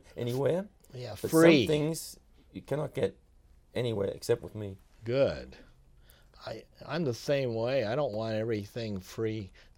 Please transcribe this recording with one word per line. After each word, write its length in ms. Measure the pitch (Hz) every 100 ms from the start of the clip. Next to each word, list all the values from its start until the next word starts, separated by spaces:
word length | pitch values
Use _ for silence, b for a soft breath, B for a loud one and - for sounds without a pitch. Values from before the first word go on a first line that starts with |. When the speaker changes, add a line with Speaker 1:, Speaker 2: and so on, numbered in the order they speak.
| B -
Speaker 1:
anywhere. 500 | 120 123 135 170 208 - -
Speaker 2:
Yeah, 220 | 127 120 -
Speaker 1:
But 120 | 110
Speaker 2:
free. 340 | 160 165 151 107
Speaker 1:
some 20 |
things 460 | 151 151 160 - - - - -
you 80 | -
cannot 320 | - 139 151
get 240 | - 98 - _ - - - -
anywhere 360 | - 120 107 98
except 340 | - - 117
with 100 | - 107
me. 220 | 104 95 - -
Speaker 2:
Good. 520 | 113 131 123 69 64 - - - - - b b b - -
I, 180 | 113 - - -
I'm 160 | 151
the 100 | 156 117
same 400 | - 143 127 113
way. 300 | 120 135 104
I 100 | 131
don't 180 | 139
want 220 | 104 113 110
everything 640 | 110 110 101 127 113 98
free 500 | 92 - 113 110 95 b b